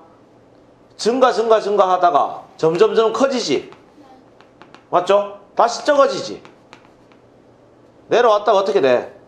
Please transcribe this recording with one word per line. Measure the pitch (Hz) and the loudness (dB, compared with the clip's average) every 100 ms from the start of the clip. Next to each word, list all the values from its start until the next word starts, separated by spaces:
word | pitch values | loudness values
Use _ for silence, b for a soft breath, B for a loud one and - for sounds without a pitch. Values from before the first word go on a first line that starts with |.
| - _ _ _ _ _ _ _ _ - | -20 _ _ _ _ _ _ _ _ -6
증가, | 208 254 254 | -2 2 2
증가, | 208 226 220 | 2 2 0
증가 | 190 208 185 | 2 0 2
하다가 | 185 175 143 107 - - - | 2 2 0 -2 -6 -20 -4
점점점 | 160 170 214 202 226 | -2 2 2 2 0
커지지? | - 269 247 175 120 - - _ - - - _ _ _ - - - _ | 0 -2 -2 -4 -4 -6 -18 _ -20 -20 -20 _ _ _ -20 -20 -20 _
맞죠? | 165 175 202 202 - - | -4 0 0 -2 -10 -8
다시 | - 233 - | -2 -2 -2
적어지지? | - 285 262 180 101 98 - - _ - - _ _ _ _ _ _ _ _ _ _ _ - | -2 2 0 -2 -10 -14 -18 -20 _ -20 -20 _ _ _ _ _ _ _ _ _ _ _ -2
내려왔다가 | 202 240 208 208 196 | 2 2 2 0 0
어떻게 | 196 202 | 0 0
돼? | 135 120 92 - | 2 0 -2 -16